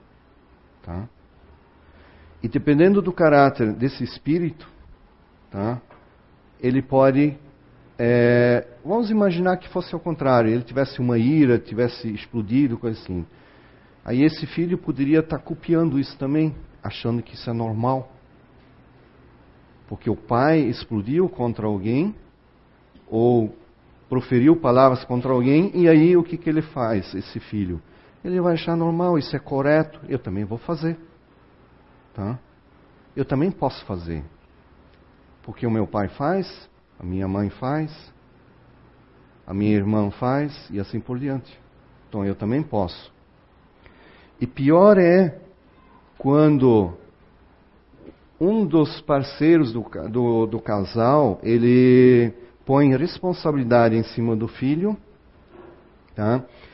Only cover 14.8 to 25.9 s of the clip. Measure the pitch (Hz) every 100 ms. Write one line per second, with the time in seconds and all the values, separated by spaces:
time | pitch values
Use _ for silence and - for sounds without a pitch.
14.8 | 170 135 139 156 160 165 - 165 - 165
15.8 | 165 151 131 - 135 147 156 139 - _
16.8 | 104 - 120 117 - - - 117 113 110
17.8 | 120 131 127 - _ _ _ _ _ _
18.8 | _ _ _ _ _ _ _ _ _ _
19.8 | - 101 - 104 - 120 143 160 123 120
20.8 | - 110 101 156 180 180 120 107 107 104
21.8 | 98 123 196 214 - _ _ _ _ _
22.8 | _ - - 110 120 120 107 - _ _
23.8 | _ _ _ 127 - 123 135 165 135 123
24.8 | 135 123 - 123 131 127 123 147 180 180
25.8 | 170